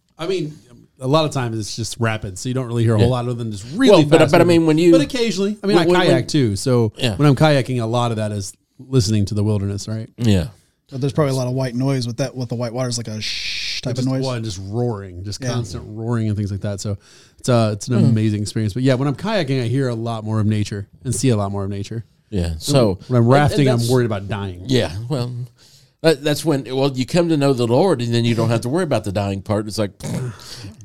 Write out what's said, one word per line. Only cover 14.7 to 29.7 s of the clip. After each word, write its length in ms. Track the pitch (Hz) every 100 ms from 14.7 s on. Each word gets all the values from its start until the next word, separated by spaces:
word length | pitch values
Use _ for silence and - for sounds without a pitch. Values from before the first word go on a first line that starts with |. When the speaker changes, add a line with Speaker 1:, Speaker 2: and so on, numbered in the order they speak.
| 113 120 101 98 87
Speaker 1:
just 180 | 101 -
Speaker 3:
Yeah. 60 | 131
Speaker 1:
constant 300 | 120 - 117 107
roaring 400 | 107 113 117 110
and 100 | 104
things 140 | 101
like 100 | 98
that. 180 | 104 98
So 180 | 104 98 _ - _ _
it's, 100 | -
uh, 220 | 120 110
it's 140 | 104 -
an 120 | 113
Speaker 2:
Hmm. 60 | 113
Speaker 1:
amazing 360 | 110 110 104
experience. 320 | 104 117 107
But 100 | 127
yeah, 100 | 131 127
when 120 | 143
I'm 80 | 127
kayaking, 460 | 190 214 139 131
I 60 | 113
hear 220 | 135 131
a 60 | 113
lot 280 | 113 113
more 160 | 107 110
of 60 | 107
nature 400 | 104 101 101 98 -
and 100 | 127
see 160 | 110 135
a 80 | 107
lot 140 | 98
more 120 | 101
of 60 | 98
nature. 360 | 101 101 113 - _ _
Speaker 2:
Yeah. 260 | 101 85 80
So 400 | - 143 110 90 -
Speaker 1:
When 100 | 123
I'm 60 |
Speaker 2:
and, 60 | 117
Speaker 1:
rafting, 280 | 139 143 -
Speaker 2:
and 80 | 135
Speaker 1:
I'm 60 | 120
Speaker 2:
that's 100 | 117
Speaker 1:
worried 160 | 127 120
about 220 | 101 98
dying. 360 | 104 98 87 98
Speaker 2:
Yeah. 280 | 127 85 92 117
Well, 220 | 139 123 120 123 _ _ _ _ _
that, 220 | 165 139
that's 220 | 147 147 160
when, 200 | 139 113
well, 260 | 131 139 127
you 80 | 123
come 220 | 180 170
to 80 | 151
know 160 | 139
the 120 | 123 120
Lord, 340 | 127 196 120
and 140 | 120
then 120 | 117 117
you 100 | 117
don't 140 | 113
have 120 | 117
to 80 | 120
worry 140 | 165
about 220 | 170 113 101
the 60 |
dying 300 | 95 101 98
part. 240 | - 104
It's 140 | 107